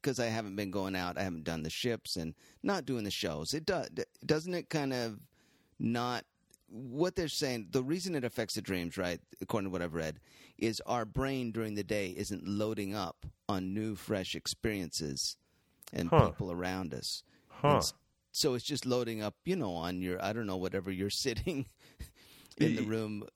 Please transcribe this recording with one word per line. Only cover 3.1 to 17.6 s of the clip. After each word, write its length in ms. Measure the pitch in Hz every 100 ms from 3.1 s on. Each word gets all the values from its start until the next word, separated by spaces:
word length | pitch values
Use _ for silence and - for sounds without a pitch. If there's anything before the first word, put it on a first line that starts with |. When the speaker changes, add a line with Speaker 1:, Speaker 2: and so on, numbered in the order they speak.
Speaker 1:
shows. 420 | - 98 76 120 143
It 100 | 160
do-, 200 | 180 127
d-, 100 | - - _ -
doesn't 280 | 151 170
it 160 | 180 -
kind 240 | 160 139
of 260 | 127 117 104 - _ _ _ _ _
not, 460 | 113 120 123 120 - _ _ - _
what 480 | 110 131 123 180 180
they're 100 | 165
saying, 400 | - 139 123 95
the 120 | 131
reason 320 | 127 170 180 160
it 80 |
affects 320 | 120 - 113 -
the 60 |
dreams, 360 | 95 92 85 87
right, 220 | 90 87 - -
according 240 | 90 113 98
to 20 |
what 100 | 90
I've 120 | 87
read, 260 | 80 80 78 - - - -
is 240 | 113 107 -
our 180 | 120 110
brain 460 | 127 135 135 120
during 240 | 110 110 104
the 80 |
day 300 | 95 104 95 90
isn't 300 | 98 98 87
loading 480 | 101 107 107 98 104
up 300 | 87 - - - -
on 240 | 98 92
new, 220 | 98 110 101
fresh 400 | - 101 92 -
experiences 1000 | - - 117 104 85 - 78 69 - - _ _ _ _ -
and 140 | - 85
Speaker 2:
Huh. 180 | 165 107
Speaker 1:
people 200 | - 95
around 420 | 87 90 92 90
us. 300 | 65 - - - - _
Speaker 2:
Huh. 180 | -